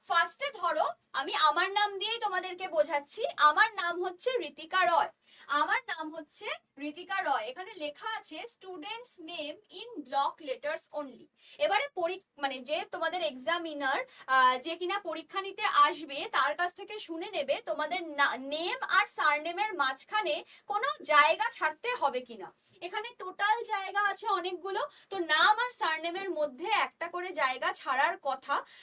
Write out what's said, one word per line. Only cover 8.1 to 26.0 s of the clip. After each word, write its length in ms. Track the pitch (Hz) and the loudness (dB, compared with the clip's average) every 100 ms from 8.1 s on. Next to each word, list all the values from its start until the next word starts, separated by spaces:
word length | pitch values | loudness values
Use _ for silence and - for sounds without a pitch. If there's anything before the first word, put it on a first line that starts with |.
| 427 - 311 | -8 -8 -12
students 920 | 466 - 370 359 403 453 494 - 311 | -12 -14 -14 -12 -10 -10 -12 -14 -10
name 300 | 339 294 - _ | -8 -8 -10 _
in 280 | 359 466 403 | -16 -14 -12
block 440 | 240 277 330 - 294 | -6 -2 -2 -4 -8
letters 560 | 240 294 320 - 294 | -6 -6 -6 -8 -10
only। 240 | 277 220 - _ - - | -8 -12 -20 _ -16 0
এবারে 300 | 302 427 571 | 2 2 0
পরী-, 460 | 370 339 381 - - | -2 -2 -4 -10 -6
মানে 180 | 277 262 | -6 -4
যে 260 | 247 330 415 | -4 -4 -2
তোমাদের 320 | 349 330 359 | -2 -2 0
এক্সামিনার, 800 | 320 254 269 349 330 294 269 320 262 - - | -2 -2 -2 -2 -2 -2 0 -2 -4 -8 2
আহ, 320 | 262 254 254 | 6 6 4
যে 180 | 330 339 | -2 -4
কিনা 220 | 359 403 | -2 -4
পরীক্ষা 420 | 349 320 - 381 | -4 -8 -6 -6
নিতে 220 | 392 392 | -6 -2
আসবে 640 | 427 - 294 311 302 277 427 | 2 6 6 4 -6 -6 -2
তার 240 | - 269 302 | 2 2 2
কাছ 180 | 349 | -2
থেকে 240 | - 403 427 | -2 -10 -10
শুনে 320 | 370 330 415 | -8 -8 -4
নেবে 300 | 370 262 330 - | -2 0 -2 -2
তোমাদের 360 | 294 311 359 | -2 -2 -2
না-, 380 | 320 285 277 240 | -2 0 2 0
নেম 440 | 269 302 359 480 | -4 -2 -2 -2
আর 220 | - 370 415 | 2 2 2
সারনেমের 680 | - 311 294 320 349 427 | 2 2 4 0 -2 -2
মাঝখানে 680 | 349 269 277 - 427 359 320 - - - | 0 0 -2 -4 0 0 0 -4 -12 -4
কোনো 200 | 415 554 605 | -2 0 -2
জায়গা 480 | - 294 302 349 440 | 4 8 8 6 0
ছাড়তে 420 | - 320 311 480 494 | 0 -2 0 -4 0
হবে 200 | 277 247 | 0 0
কিনা। 320 | 247 294 - - _ - | -6 -12 -14 -18 _ -12
এখানে 280 | 359 415 466 480 | -8 -8 -8 -10
টোটাল 460 | 370 381 403 466 | -10 0 2 2
জায়গা 360 | 427 415 392 392 | 0 -4 -2 0
আছে 260 | 403 381 403 | 0 0 0
অনেকগুলো, 640 | 370 359 349 370 403 571 - - | 0 -2 -6 -4 -4 -4 -8 -8
তো 80 | 392 | -4
নাম 400 | 320 311 381 440 | 2 6 6 6
আর 120 | 494 | 2
সারনেমের 600 | - 359 320 | 0 0 0